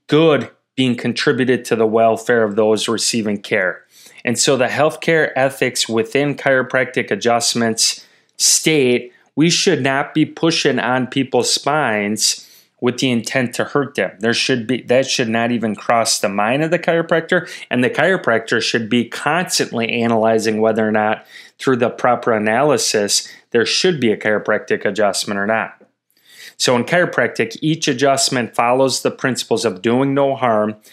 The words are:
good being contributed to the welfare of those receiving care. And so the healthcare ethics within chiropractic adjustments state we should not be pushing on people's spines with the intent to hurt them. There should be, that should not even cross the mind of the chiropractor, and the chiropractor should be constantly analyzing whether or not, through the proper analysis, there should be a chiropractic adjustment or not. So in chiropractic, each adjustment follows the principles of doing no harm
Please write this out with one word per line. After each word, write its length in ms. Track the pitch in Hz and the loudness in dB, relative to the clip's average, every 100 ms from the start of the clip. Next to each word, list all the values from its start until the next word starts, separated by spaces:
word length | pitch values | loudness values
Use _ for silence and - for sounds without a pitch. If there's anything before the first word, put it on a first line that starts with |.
| - | 0
good 440 | 147 165 139 113 - _ | 2 4 2 -2 -12 _
being 200 | - 131 | -2 0
contributed 720 | 120 123 113 - 123 127 123 | 0 -4 -2 0 2 2 0
to 120 | - 113 | 0 0
the 100 | 113 | 2
welfare 580 | 113 113 110 - 120 | 4 2 2 0 2
of 120 | 107 101 | 2 2
those 320 | 107 107 - | 2 2 0
receiving 520 | 107 - 120 107 101 | -2 -2 -2 -2 -4
care. 420 | - 107 92 - _ _ - - | -2 -2 0 -4 _ _ -20 -8
And 140 | - 117 | -4 0
so 180 | - 131 | 2 2
the 120 | 120 | 2
healthcare 640 | 110 151 156 - 160 151 | 2 0 0 0 0 0
ethics 540 | 135 135 131 127 120 - | 0 -2 0 -4 -2 -2
within 460 | 113 113 135 143 | -2 0 0 -2
chiropractic 760 | 139 139 131 127 131 127 127 113 | -2 0 0 0 -2 -2 -2 -4
adjustments 960 | 104 117 117 - 120 117 110 - - - _ _ - | -2 0 0 0 0 -2 0 -2 -4 -12 _ _ -2
state 760 | - - - 156 127 123 123 - _ | 0 2 2 2 2 0 -2 -16 _
we 160 | - 165 | 0 2
should 320 | 170 - 151 | 2 2 2
not 320 | 131 135 143 | 0 -2 -2
be 100 | 156 | 0
pushing 540 | 147 - 165 160 151 127 | -2 0 -2 0 0 0
on 300 | 117 127 120 | 0 -2 -2
people's 440 | - 131 123 113 | -4 0 0 0
spines 920 | - - 151 135 107 101 107 - - - - _ _ | -2 0 0 0 0 -2 -2 -2 -4 -10 -20 _ _
with 200 | 120 123 | -4 0
the 100 | 135 | 0
intent 420 | 120 107 135 120 | 0 -2 -2 -2
to 100 | - | -4
hurt 320 | 107 147 131 - | -2 -2 -2 -2
them. 160 | 92 - | -4 -2
There 120 | 113 | -2
should 360 | 117 - 131 110 | 0 0 -2 -2
be, 140 | 131 | -4
that 220 | - 123 | 0 0
should 240 | 135 - 120 | 2 -2 0
not 220 | 113 120 | 0 0
even 240 | 120 110 | 0 -2
cross 460 | 101 - 117 110 - | -4 0 0 2 0
the 80 | 104 | -2
mind 340 | 98 104 139 | 0 0 0
of 80 | 160 | 0
the 80 | 170 | -2
chiropractor, 720 | 170 170 165 165 165 180 175 - - | 0 0 0 -2 0 -2 -2 -10 -4
and 120 | 123 | 0
the 80 | 123 | 0
chiropractor 720 | - 160 190 - 113 - 120 | 2 2 2 2 0 0 -2
should 260 | - 120 110 | -2 -2 0
be 160 | 120 | 0
constantly 840 | 113 - - 160 175 - 131 131 113 | -2 -4 -2 -2 -2 -2 -2 -4 -4
analyzing 720 | 117 117 113 110 113 110 107 | -2 0 2 2 2 0 0
whether 260 | 110 113 107 | 2 2 0
or 60 | |
not, 340 | 107 107 107 - - - _ | 0 0 -2 -8 -20 -20 _
through 200 | - 127 | 0 2
the 120 | 117 | 0
proper 420 | - 123 117 - | 0 0 2 2
analysis, 920 | 110 107 113 151 123 - 110 101 - - - _ | 0 2 2 2 2 0 0 0 -2 -4 -14 _
there 160 | 117 107 | 0 0
should 320 | - 185 160 | 2 0 2
be 140 | 117 | 0
a 40 | 101 | 0
chiropractic 680 | 110 104 - 104 - - | 0 0 0 -2 -2 -2
adjustment 560 | 107 98 104 92 - 101 | -2 0 0 0 -4 -4
or 60 | 101 | -2
not. 280 | 110 98 - - _ _ _ _ - - - | -2 -4 -10 -20 _ _ _ _ -20 -20 -4
So 200 | - 120 | 0 0
in 80 | |
chiropractic, 720 | 120 175 170 - 117 - 113 - | 2 0 2 0 -2 0 -4 -2
each 260 | 156 160 156 | -2 0 -2
adjustment 640 | 127 139 135 - 131 110 | 0 2 2 0 -2 -2
follows 480 | - 120 127 135 127 | 0 2 2 2 0
the 80 | 131 | -4
principles 540 | 120 135 117 - 113 | -2 -4 -4 -2 -2
of 180 | 113 92 | -2 -2
doing 320 | 113 120 139 | 0 0 0
no 220 | 139 139 131 | 0 0 0
harm 400 | 127 107 107 107 - | 0 2 0 -4 -14